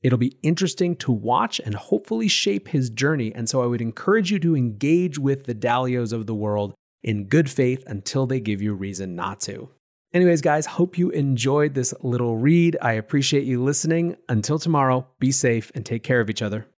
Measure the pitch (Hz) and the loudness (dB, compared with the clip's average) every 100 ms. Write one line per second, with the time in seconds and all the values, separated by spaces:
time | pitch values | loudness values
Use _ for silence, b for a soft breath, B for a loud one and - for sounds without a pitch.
0 | 135 120 123 - 151 165 190 - 175 175 | 2 2 0 -2 -2 0 -2 0 -2 0
1 | - 113 110 127 226 - - 104 - 208 | -2 0 2 0 0 -4 -6 -8 -2 -2
2 | - 226 220 - 202 202 - 147 127 110 | -2 -2 0 0 0 -2 -2 -2 -2 -2
3 | 143 156 110 - 113 135 120 120 113 - | 0 0 -2 -4 -2 0 0 -2 -4 -4
4 | - 220 185 202 165 151 120 104 143 170 | 2 2 2 0 2 2 0 0 2 2
5 | 180 147 139 135 135 110 120 123 127 123 | 2 0 0 -2 -4 -4 0 0 0 -2
6 | 117 117 107 107 107 104 101 - _ _ | -2 -4 -4 -4 -2 -2 -2 -8 _ _
7 | - 104 98 147 143 - 127 131 - 104 | -4 -4 2 2 2 0 0 0 -8 -10
8 | - 135 131 131 107 101 104 98 98 92 | -4 -2 -2 -2 -2 -2 -2 -4 -6 -6
9 | 95 87 95 98 - 104 127 _ _ _ | -8 -6 -6 -6 -10 -10 -16 _ _ _
10 | _ 180 180 165 160 151 151 - 180 - | _ 4 4 4 4 2 0 0 0 2
11 | 175 - 139 123 127 143 147 135 123 - | 0 0 0 0 2 2 2 0 -4 -4
12 | 131 123 120 113 135 170 170 160 120 110 | -4 0 0 2 4 6 4 2 0 -2
13 | - 143 135 143 131 123 131 147 156 165 | 0 0 2 0 0 0 0 0 0 0
14 | 170 - - 113 104 156 170 151 135 127 | 0 -4 -2 -2 0 -2 2 2 4 2
15 | 127 _ 127 131 131 117 - - 104 117 | -2 _ 0 2 2 0 -2 -12 -6 -6
16 | - 123 110 107 107 107 110 | 0 0 2 -2 -4 -6 -10